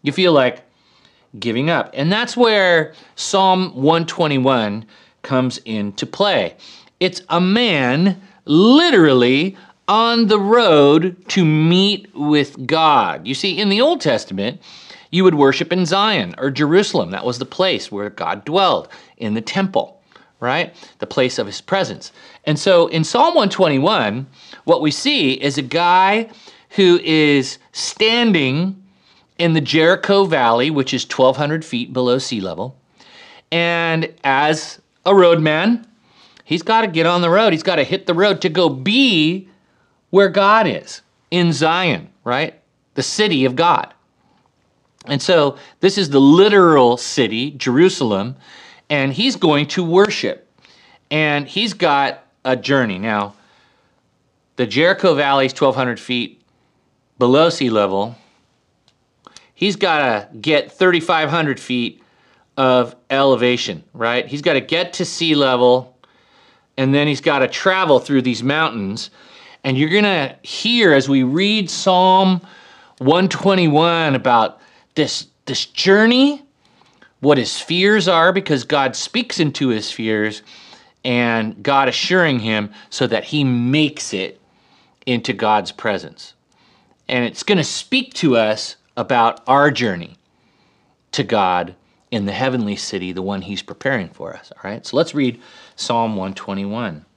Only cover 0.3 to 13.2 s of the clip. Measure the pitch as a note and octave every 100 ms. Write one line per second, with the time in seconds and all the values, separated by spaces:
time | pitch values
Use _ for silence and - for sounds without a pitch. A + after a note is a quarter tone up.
0.3 | D3+ B2 - _ _ _ _ _ _ _
1.3 | A2 A#2 A2+ D3 D#3+ - - D3+ G#3 A#3+
2.3 | A#3+ A#3 G#3+ F#3 E3+ D#3+ - - - -
3.3 | G3 F#3+ F#3 F#3 B2+ C#3 E3 E3 - D#3+
4.3 | C#3 C3 B2+ G#2+ G#2 A2 _ _ _ -
5.3 | C3+ B2+ - - A2 G2+ G2 - - G3+
6.3 | D#3 F2 - - - _ _ F3+ F#3 -
7.3 | E3 F#3 G#3+ A#3+ D#3+ B2+ C#3 F#3+ F#3 -
8.3 | _ - D3+ G#3+ C#4 F4 A#3+ D#3 B2+ B2
9.3 | C3+ F3+ F#3+ - _ - G#3 A#3 A#3 A3
10.3 | G#3 G3 A#3 A3 D3+ C#3+ D#3 F3+ F3+ -
11.3 | G3 E3 D#3 D#3+ F3+ G3 G3+ - - D3
12.3 | D3+ C#3 - B2+ D#3 D#3+ C#3 F#2+ C#2+